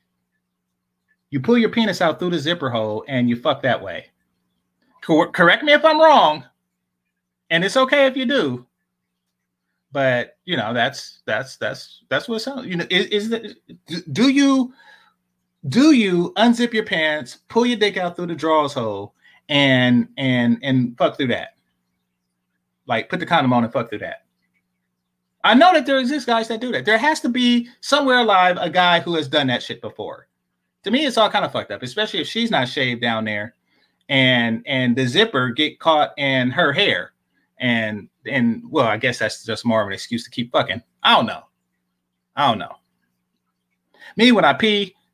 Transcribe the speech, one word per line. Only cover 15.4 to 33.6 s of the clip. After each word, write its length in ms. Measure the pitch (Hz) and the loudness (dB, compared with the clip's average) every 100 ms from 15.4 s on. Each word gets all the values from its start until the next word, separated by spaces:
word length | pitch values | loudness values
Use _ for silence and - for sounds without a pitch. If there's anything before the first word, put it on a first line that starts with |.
| _ _ 139 | _ _ -4
do 240 | 185 302 | 2 4
you 400 | 269 202 180 175 - | 4 4 0 0 2
unzip 380 | 233 233 233 | 2 4 0
your 100 | 226 | -2
pants, 560 | 214 180 156 151 139 - - | -2 -2 -2 -2 -8 -16 -4
pull 180 | 226 247 | 0 0
your 120 | 233 | 0
dick 180 | 208 196 | -2 -2
out 200 | 180 175 | -6 -6
through 100 | 175 | -8
the 100 | 165 | -4
drawers 380 | 156 156 147 | 0 2 0
hole, 400 | 135 113 98 101 _ _ _ - | -2 -6 -6 -12 _ _ _ -4
and, 640 | 143 135 127 123 123 117 - | 2 4 4 4 2 2 -2
and, 420 | 135 127 120 117 | -2 2 2 0
and 340 | 143 131 123 - | 0 0 0 0
fuck 180 | 170 - | -2 0
through 120 | 131 | -4
that? 280 | 101 85 _ _ _ _ _ _ _ _ _ _ _ _ _ - | -4 -8 _ _ _ _ _ _ _ _ _ _ _ _ _ -6
Like, 220 | 117 - | -4 -4
put 100 | 180 | -8
the 60 | - | -2
condom 280 | 170 131 | 0 2
on 100 | 123 | 0
and 80 | 117 | 0
fuck 180 | 110 95 | -4 -6
through 100 | 104 | -8
that. 260 | 90 - _ _ _ _ _ _ _ _ _ _ _ _ | -12 -14 _ _ _ _ _ _ _ _ _ _ _ _
I 100 | 190 | 2
know 200 | 233 349 | 6 6
that 120 | 339 262 | 4 2
there 140 | 269 | -2
exist 280 | 247 294 - | -2 -4 -2
guys 200 | 226 226 | -2 -2
that 100 | 226 | -6
do 120 | 247 | -6
that. 120 | 165 131 | -4 0
There 120 | 220 | 0
has 220 | 285 311 | 2 -2
to 80 | 269 | -2
be 400 | 240 247 240 240 _ | 0 2 0 -2 _
somewhere 400 | - 285 269 247 | -2 0 2 2
alive 380 | 226 190 180 180 | 4 4 4 0
a 100 | 180 | -2
guy 300 | 180 180 170 | 0 2 2
who 160 | 175 165 | 0 -4
has 120 | 139 | -2
done 200 | 151 135 | 0 0
that 160 | 120 | -2
shit 160 | - 113 | -6 -12
before. 480 | 107 - 95 - _ _ _ _ _ _ | -14 -12 -12 -12 _ _ _ _ _ _
To 80 | - | -4
me, 140 | 247 302 | -2 0
it's 120 | 226 | 2
all 120 | 208 | 2
kind 160 | 208 156 | 0 -2
of 60 | |
fucked 200 | 123 101 | -4 -8
up, 120 | 101 | -10
especially 360 | 127 - 214 196 | -8 -6 -6 -6
if 80 | 147 | -6
she's 240 | - 233 | -4 -2
not 160 | 156 127 | 0 -2
shaved 340 | 147 127 120 | -2 -4 -2
down 240 | 120 113 110 | -4 -4 -4
there 300 | 104 110 - | -6 -8 -14